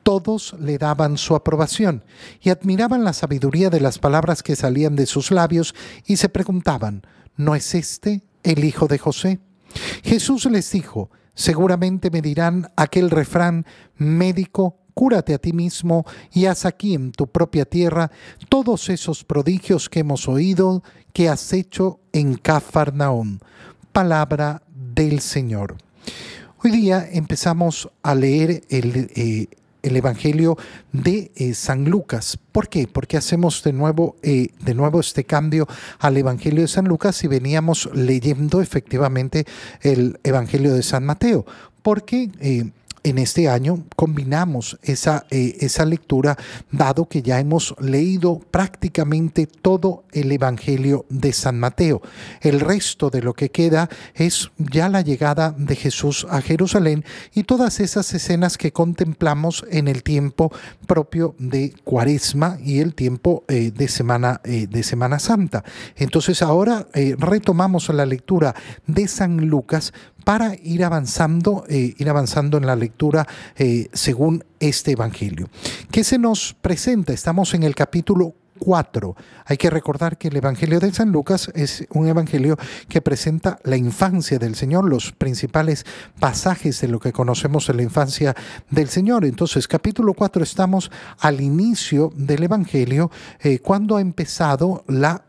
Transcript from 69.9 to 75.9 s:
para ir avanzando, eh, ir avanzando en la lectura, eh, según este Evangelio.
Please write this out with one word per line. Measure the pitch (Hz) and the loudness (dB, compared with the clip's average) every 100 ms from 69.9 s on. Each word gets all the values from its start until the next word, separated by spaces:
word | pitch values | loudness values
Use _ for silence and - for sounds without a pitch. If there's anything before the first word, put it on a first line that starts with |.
| - - - | -14 -20 -4
para | - 214 226 | 0 2 0
ir | 196 160 170 | -4 -4 0
avanzando, | 175 165 120 - 160 165 185 196 - | 0 0 -2 0 2 2 2 0 -2
eh, | 143 123 - | -2 -2 -2
ir | 147 | 0
avanzando | 147 127 151 143 147 | 0 0 -2 0 0
en | |
la | 135 | 0
lectura, | 123 113 - 151 156 151 - - - | 0 -2 -2 0 0 -2 -10 -20 -2
eh, | 131 120 - | 2 2 -2
según | - - 120 156 165 - _ | -4 -2 0 0 0 -4 _
este | 151 - - | -2 0 -2
Evangelio. | 123 110 - 101 80 90 - - - - | -2 -2 -4 -8 -6 -10 -10 -10 -10 -2